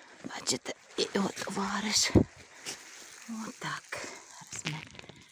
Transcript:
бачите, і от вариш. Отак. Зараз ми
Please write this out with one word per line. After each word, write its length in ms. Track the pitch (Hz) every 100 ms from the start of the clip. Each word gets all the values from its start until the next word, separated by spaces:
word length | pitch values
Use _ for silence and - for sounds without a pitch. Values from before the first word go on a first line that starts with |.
| - -
бачите, 500 | - - - 131 - - - -
і 100 | - 196
от 320 | 190 - -
вариш. 600 | 196 196 202 214 - - - - - - - - - - - - - - 220 220
Отак. 600 | - 156 147 - - - - - - -
Зараз 120 | - 147
ми 120 | 156 - - - - -